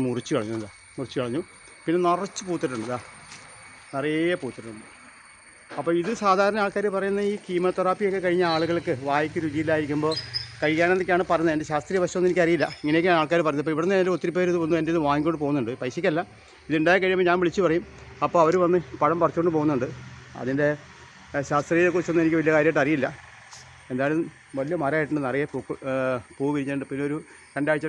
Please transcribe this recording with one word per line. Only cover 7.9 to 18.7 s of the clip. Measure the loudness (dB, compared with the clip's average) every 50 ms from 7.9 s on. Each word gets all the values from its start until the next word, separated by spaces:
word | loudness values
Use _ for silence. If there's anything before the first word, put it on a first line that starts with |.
| 0 0 0 -2 -2 0 0
കഴിഞ്ഞ | 0 2 2 2 2 2
ആളുകൾക്ക് | 0 0 0 0 -2 -2 -2 -4 -4 -2
വായ്ക്ക് | 0 0 0 0 0 -2 -4 -4
രുചിയില്ലായിരിക്കുമ്പോൾ | -4 -4 -2 0 0 0 0 0 -2 -2 -2 0 -2 -2 -4 -6 -8 -8 -8 -8 -10 -8 -2
കഴിക്കാനെന്നൊക്കെയാണ് | 0 0 2 2 4 2 2 2 2 2 2 0 2 2
പറയുന്നത്. | 0 2 2 2 0
എൻ്റെ | 0 -2 -2
ശാസ്ത്രീയ | -4 -4 -2 -2 -2 0 0
വശമൊന്നും | 0 0 0 0 2
എനിക്കറിയില്ല. | 2 2 2 2 4 2 0 -2 -2 -4 -2
ഇങ്ങനെയൊക്കെയാണ് | 0 2 2 4 4 4 4
ആൾക്കാർ | 2 2 2 2 2
പറയുന്നത്. | 2 0 0 -2
അപ്പോൾ | -2 -2
ഇവിടുന്ന് | 0 0 2 2 2
എൻ്റെ | 2 2 0
ഒത്തിരി | -2 -2 -2 0
പേര് | 0 0 2 2
ഇത് | 0 0
വന്ന് | 0 0 0
എൻ്റെ | 0 0 0
ഇത് | 0 2 2
വാങ്ങിക്കൊണ്ട് | 2 2 2 0 -2 -2 -2
പോകുന്നുണ്ട്. | 0 0 0 -2 -2 -4 -6 -6
പൈസയ്ക്കല്ല, | -6 -6 -2 -2 0 0 0 -2 -6 -10 -20 -20 -20 -20 -16 -8 -2
ഇതുണ്ടായി | 0 2 4 4 4 4 4
കഴിയുമ്പോൾ | 2 2 4 4 4
ഞാൻ | 4 4 2
വിളിച്ച് | 0 2 2 2
പറയും. | 2 2 0 -2 -6 -16 -20 -20 -16 -8 -4 -2
അപ്പോൾ | 2 4 4 6
അവർ | 6 6 4 4
വന്ന് | 4